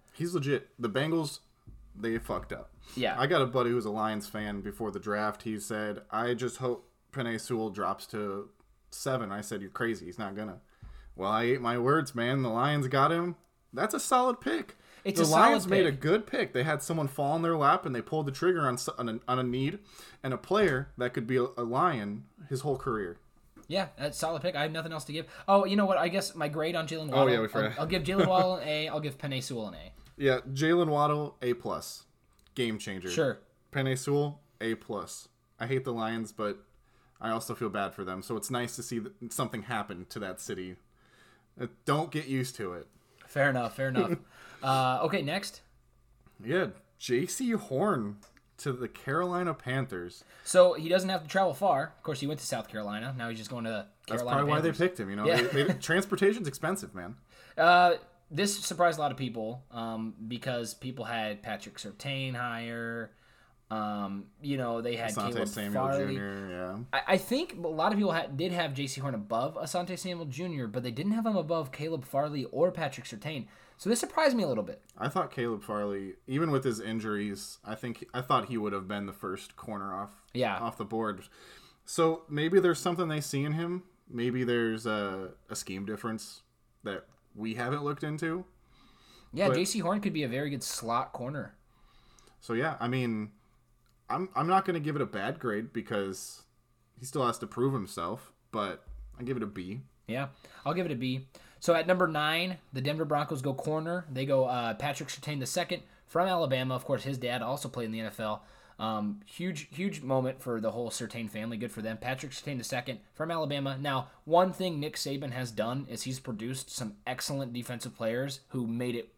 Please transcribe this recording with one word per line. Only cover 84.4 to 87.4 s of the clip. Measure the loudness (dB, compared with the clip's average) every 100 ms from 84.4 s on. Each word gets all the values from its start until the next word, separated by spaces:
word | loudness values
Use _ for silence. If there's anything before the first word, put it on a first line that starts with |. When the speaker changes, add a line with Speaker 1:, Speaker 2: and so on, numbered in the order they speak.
Speaker 1:
there's | 2 2 2 0 -2
a, | 0 -2 -4 -8 -14 -12
a | -10
scheme | -6 -6 -4
difference | -4 -4 -4 -8 -16 _ _ _ _
that | -6 -6 -8 _ _
we | -8